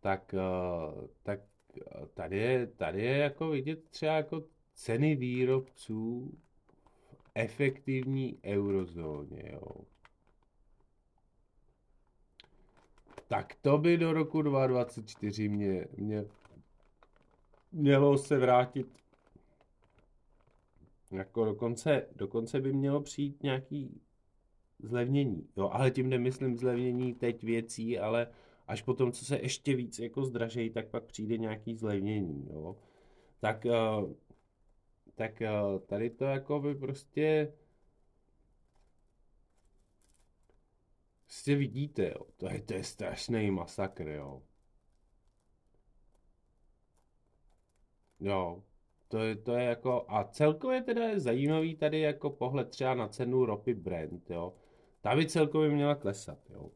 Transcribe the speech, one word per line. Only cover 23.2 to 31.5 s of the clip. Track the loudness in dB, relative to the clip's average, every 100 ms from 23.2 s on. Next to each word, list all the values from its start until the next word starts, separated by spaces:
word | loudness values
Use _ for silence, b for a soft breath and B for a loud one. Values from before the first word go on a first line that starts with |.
| -6 -4
nějaký | -2 -2 -4 -8 -8 -14 _ _ _ _ _ _ _ _
zlevnění, | -4 0 2 2 2 -2 -6 -2
jo, | -2
ale | 4 2
tím | 4 2
nemyslím | 2 0 0 -2 0
zlevnění | 0 2 0 0 -2
teď | 0 -2 -2
věcí, | 0 -2 -2 -6 -4 -2
ale | 0 0 0 B B B -8
až | -6
potom, | -2 2 2
co | 0
se | -4 -2
ještě | -2 -4 0 0
víc | -2 -6
jako | -6 -2
zdražejí, | -2 0 -2 0 -2
tak | -2 -4
pak | -8
přijde | -8 -8 -2 -2
nějaký | -2